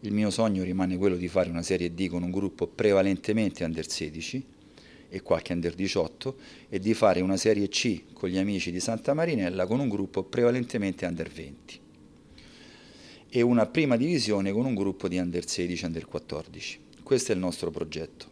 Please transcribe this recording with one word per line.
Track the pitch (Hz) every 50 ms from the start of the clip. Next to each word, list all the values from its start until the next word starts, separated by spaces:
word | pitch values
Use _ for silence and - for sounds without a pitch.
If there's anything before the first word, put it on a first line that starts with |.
Il | - 107 101
mio | 104 107 104
sogno | 95 - 113 110 101 95 92
rimane | 90 90 95 92 90 90
quello | 90 95 101 90
di | 87 90 90
fare | 85 92 90 85
una | 85 85 85
Serie | - 95 87 87 87 85
D | 85 95 87
con | 85 87 87
un | 90
gruppo | 90 98 98 95 - - 87 85
prevalentemente | - - - 107 101 98 95 98 98 87 - - 107 110 110 95 - - 87
under | 82 82 80 78 -
sedici | - - 85 76 76 82 82 - - 131 135 - - - - - - - - - - - - -
e | - 95
qualche | - - 85 82 - - 87
under | 87 82 85 85
diciotto | 87 95 95 - 98 82 80 - - - 135 131 - - - - - - -
e | - 95
di | 92 107 110
fare | - - 104 92 87
una | 92 92 95 92
Serie | - 110 107 101 101 98
C | - - - 123 101 80 - - -
con | - - 92
gli | 90 92
amici | 95 104 101 95 85 90
di | 87 92
Santa | - - 113 110 - - 139
Marinella | 156 165 170 156 117 95 87 90 95 90
con | 92 110 131
un | 143 127
gruppo | 98 - 98 92 - 98 92
prevalentemente | - - - 120 120 120 127 120 120 - 120 101 98 90 - -
under | 87 87 82 82 80
venti. | - - 80 71 71 - - - - - - - - - - - - - - - - - - - - - - - - - - - - - - - - - - -
E | - 127
una | 120 123 120 120 110
prima | - - 160 160 139 123 113
divisione | 127 160 180 147 113 104 107 101 95 98 98
con | 107 123
un | 135 120
gruppo | 98 101 98 92 - - 95
di | 87 90
under | 90 87 85 87 85
sedici, | - - - 90 87 90 82 82
under | 85 82 82 78 -
quattordici. | - 71 - - 73 73 - - - 85 - - - - - - - - -
Questo | - 135 127 123 - 110
è |
il | 92
nostro | 92 90 82 - - 82
progetto. | 78 82 82 80 78 80 82 - - - - -